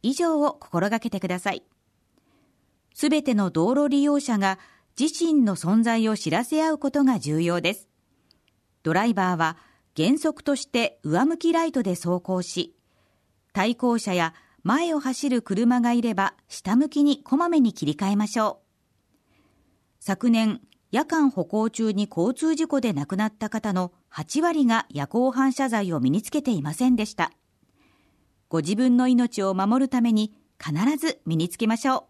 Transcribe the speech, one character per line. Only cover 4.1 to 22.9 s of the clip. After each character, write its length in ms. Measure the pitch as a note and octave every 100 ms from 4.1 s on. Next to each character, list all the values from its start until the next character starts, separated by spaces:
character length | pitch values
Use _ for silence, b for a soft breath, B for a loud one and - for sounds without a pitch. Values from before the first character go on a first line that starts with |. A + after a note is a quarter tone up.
| C#4+
者 180 | C#4+ A3
が 200 | G3 F#3+ b b b -
自 140 | D#4
身 300 | - E4 D4+
の 140 | A3+ F3+
存 260 | E3 A3
在 260 | A#3 A3+ A3
を 80 | G#3+
知 140 | D#3+
ら 140 | D#3+
せ 180 | A#3+ D#4
合 120 | D#4+
う 40 | D4+
こ 120 | C#4
と 140 | D4
が 140 | C4+ A3+
重 220 | D3 D#3
要 200 | E3+ E3+
で 140 | E3+
す。 140 | G3+ - _ _ _ _ _ _ _ _ _
ド 100 | D#3+
ラ 140 | E3 A#3
イ 80 |
バ 220 | G3 F#3 F3
ー 20 |
は 180 | D#3+ E3 b b b -
原 220 | D#3+ D4
則 260 | D#4 D4+
と 120 | - C#4+
し 120 | -
て 320 | A#3+ A#3 -
上 220 | D3+ E3
向 140 | C4+ E4
き 140 | E4
ラ 120 | E4
イ 80 | E4
ト 100 | C4+
で 140 | G3 F3+
走 240 | F3 F3+
行 220 | F3+ F#3
し、 340 | F3 - E3+ _ _ _ _ _ _ _ _
対 240 | - G#3 A#3
向 220 | B3 A#3
車 160 | G#3
や 200 | F3+ E3 b b b
前 320 | - C4 E4+
を 60 | D4+
走 300 | C#4 B3 C#4+
る 120 | B3
車 380 | - G3 A#3+ B3
が 120 | A#3+
い 100 | A#3+
れ 120 | A#3
ば 200 | F#3+ G3 - _
下 280 | - - A3+
向 120 | D4+
き 140 | D4
に 200 | C#4+ C#4+
こ 140 | - C#4
ま 120 | F4
め 120 | E4
に 120 | A#3
切 140 | - D3
り 80 |
替 180 | D3 F#3+
え 40 | G3+
ま 100 | G#3+
し 140 | A3+
ょ 200 | G#3+ -
う。 40 | _ _ _ _ _ _ _ _ _ _ _ _ _ _
昨 300 | - F#3+ B3
年、 300 | A3+ A3 - _ _ _
夜 160 | A3+ D4+
間 240 | D#4+ C#4+
歩 140 | F#3+
行 260 | E3 G#3+ A3
中 220 | - A3+
に 160 | G3+ G#3
交 260 | - F3+
通 200 | B3+ D#4+
事 140 | D#4 D#4+
故 120 | C#4+
で 120 | A#3+